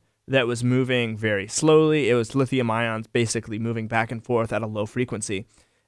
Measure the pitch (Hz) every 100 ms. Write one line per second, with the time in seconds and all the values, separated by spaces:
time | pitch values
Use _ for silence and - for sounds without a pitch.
0 | _ _ - 135 120 117 123 127 127 123
1 | 117 107 110 101 101 - 156 156 156 156
2 | 117 123 110 135 131 131 117 113 117 110
3 | 110 123 113 117 113 110 113 113 110 113
4 | 113 117 - 120 110 107 110 107 104 123
5 | 127 110 - 98 - _ _ _